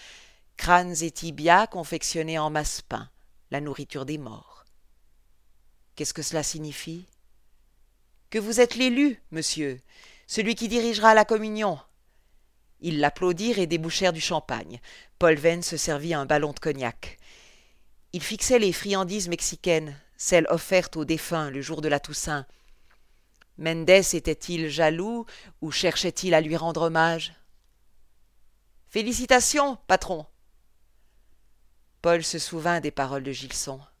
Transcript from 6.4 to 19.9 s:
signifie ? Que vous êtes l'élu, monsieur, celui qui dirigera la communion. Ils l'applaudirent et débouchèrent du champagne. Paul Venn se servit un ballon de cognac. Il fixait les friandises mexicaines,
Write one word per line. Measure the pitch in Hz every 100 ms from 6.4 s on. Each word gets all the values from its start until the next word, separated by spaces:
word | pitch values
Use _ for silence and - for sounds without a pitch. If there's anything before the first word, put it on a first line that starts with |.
signifie ? | 143 156 151 139 - 170 180 _ _ _ _ _ _ _ _ _ _ _ -
Que | 220
vous | 208 226
êtes | 240 233
l'élu, | 254 240 285 226 -
monsieur, | 160 147 156 143 127 _ - - - -
celui | 226 214 -
qui | 226
dirigera | 233 226 214 220
la | 220
communion. | 214 220 214 214 208 143 - _ _ _ _ _ _ _ _ -
Ils | 170 151
l'applaudirent | 147 - 180 175 226 202
et | 165
débouchèrent | 165 165 - 185
du | 160
champagne. | - 160 - 113 82 120 - - - -
Paul | 170 147
Venn | 165 175
se | - 156
servit | - 143 165
un | 151 139
ballon | 151 147
de | 139
cognac. | 156 139 120 - - - - - - - _ _ - - _
Il | 175
fixait | - 214 - 247
les | 202
friandises | - 202 190 180 208 175
mexicaines, | 170 - 175 180 160 156